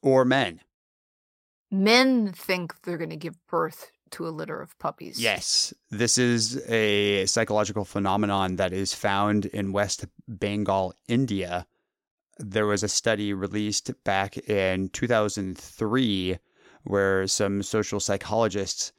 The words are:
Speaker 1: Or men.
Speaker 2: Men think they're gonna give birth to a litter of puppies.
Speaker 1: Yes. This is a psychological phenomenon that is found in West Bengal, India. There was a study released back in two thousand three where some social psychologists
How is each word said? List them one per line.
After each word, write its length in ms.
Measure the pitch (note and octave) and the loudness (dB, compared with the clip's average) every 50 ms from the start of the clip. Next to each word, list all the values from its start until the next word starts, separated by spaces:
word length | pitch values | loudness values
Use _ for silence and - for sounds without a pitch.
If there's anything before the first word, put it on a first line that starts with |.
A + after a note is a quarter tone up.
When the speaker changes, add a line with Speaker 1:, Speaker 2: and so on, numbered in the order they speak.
| - | 4
Speaker 1:
Or 220 | C#3 C3 C3 B2+ | 6 6 6 6
men. 360 | B2 C3 C3+ B2+ F#2+ E2 D#2 _ _ _ _ _ _ _ _ _ _ _ _ _ _ _ _ _ _ _ _ _ _ | 6 4 2 2 0 -4 -10 _ _ _ _ _ _ _ _ _ _ _ _ _ _ _ _ _ _ _ _ _ _
Speaker 2:
Men 600 | - F#3+ F#3+ G#3+ A3+ B3 C4 C4 C4 A#3+ A3 G3 F3+ | -2 0 4 6 6 6 6 6 4 4 2 0 -2
think 500 | - - - F#3+ F3+ F3 E3 - - _ | -8 -4 -2 -2 -2 -2 -8 -12 -12 _
they're 160 | - F3 D#3+ | -8 -6 -6
gonna 180 | E3 D#3+ D#3+ | -6 -8 -8
give 180 | D3+ D#3+ E3 D#3+ _ _ _ | -8 -10 -10 -12 _ _ _
birth 420 | - E3 E3 D#3+ D#3 - - - _ _ _ _ | -2 -2 -2 -2 -4 -10 -20 -20 _ _ _ _
to 180 | - - E3 E3 | -12 -10 -10 -8
a 20 | |
litter 300 | D#3+ D#3 D#3+ - - - | -8 -8 -10 -8 -10 -12
of 180 | - - - _ | -12 -14 -18 _
puppies. 420 | - C#3 - _ - - - - | -8 -8 -8 _ -14 -14 -8 -2
Speaker 1:
Yes. 540 | A#2 A2+ G2+ - - - - - - - - _ _ _ | 0 0 0 0 -2 -2 0 0 0 -2 -6 _ _ _
This 280 | - G2+ A#2 A2+ - - | -2 0 0 2 4 4
is 440 | B2+ A#2+ A#2+ A#2 A2 A2 B2 C#3 - - | 4 4 4 2 0 -2 -4 -6 -4 -2
a 580 | A#2 A2+ A2 G#2 G#2 G2+ G2+ G2+ G2+ G2 F#2+ | 0 2 2 4 4 4 2 2 2 2 2
psychological 580 | F#2 - A#2 A2+ - G#2 G#2+ G#2+ F#2+ G#2 G#2+ G2+ | 0 0 0 0 2 2 0 2 0 0 -4 -6
phenomenon 720 | - - G#2 G2+ G2 F#2+ G2+ G#2+ G2+ G2+ G2 F#2+ F#2 F#2 | -4 -4 -2 0 2 2 2 2 2 2 0 0 0 0
that 160 | F2+ G2 F#2 F2+ | 0 -2 -2 0
is 220 | F#2+ G2 F#2 - | -2 -2 -4 -4
found 520 | - - G#2 G2 G2 G2+ G#2 G#2 G#2 G2+ | -2 -2 0 0 2 2 2 2 2 0
in 260 | G#2 - G2+ G2+ G2 F#2+ | -2 -4 -4 -4 -2 0
West 320 | G2 G2+ G2 - - - - _ _ - - | 0 0 0 -2 -6 -8 -14 _ _ -16 -14
Bengal, 680 | A#2 F#2 - G#2 G#2 G#2 G#2 G2 G2 G2 F#2+ F#2 F#2 _ _ - | -8 -4 -4 -2 -2 -2 0 0 0 0 0 -2 -4 _ _ 0
India. 580 | A#2+ A#2+ C3+ A#2+ G#2 F#2+ F#2 F2 F2 F2+ F2 _ _ _ _ _ _ _ _ _ _ _ _ _ _ _ | 2 2 2 2 0 -2 -2 -2 -4 -6 -6 _ _ _ _ _ _ _ _ _ _ _ _ _ _ _
There 280 | A#2 G#2 F#2+ A2 G#2+ | -12 -2 0 0 2
was 160 | G#2 G#2 G2+ G#2+ | 2 2 0 0
a 60 | G2+ | 0
study 440 | - - - A#2 A2 G2+ G#2 G2+ G2+ | -2 0 2 2 2 2 0 -4 -2
released 600 | F#2+ F#2 G2 F#2+ G#2+ G#2 G#2 G2+ - - - B2+ _ _ | -4 -4 -4 -2 -2 -2 -2 -2 -4 -4 -6 -10 _ _
back 320 | - G2 F#2+ G2 G2 - - - - | 0 0 0 0 -2 -4 -12 -4 -2
in 420 | G#2+ G2+ F#2+ F#2+ F#2 F#2+ F#2+ F#2+ | 0 2 2 2 2 0 -2 -4
two 160 | _ - - | _ -4 -2
thousand 500 | A#2 A#2+ A2 G#2+ G#2 - - G2 F#2+ F2+ | 2 2 2 2 0 -2 -4 -6 -6 -8
three 840 | - - - - - A2 G#2+ A2 C3 C3 A#2 G2+ F#2+ F2+ F2+ F#2 F2 _ _ _ _ _ - - - _ | -10 -14 -20 -8 -6 -4 0 2 2 2 2 0 0 0 -2 -4 -4 _ _ _ _ _ -20 -20 -18 _
where 440 | - G2 G2+ G2 G2 G2 F#2+ F#2+ | -2 2 2 4 4 4 2 2
some 360 | F#2 - - G#2+ G2 G2+ G2+ G2 | 0 0 0 0 0 0 -2 -2
social 360 | - - A2 G#2 - - G#2 | 0 0 -2 0 0 -2 -4
psychologists 960 | - - G2+ G2 - - G#2+ A2 A#2 A2 F#2 G2+ G2 F#2+ - - - - _ | -2 -2 -2 -2 -2 -2 0 2 2 2 0 -2 -4 -4 -4 -6 -6 -8 _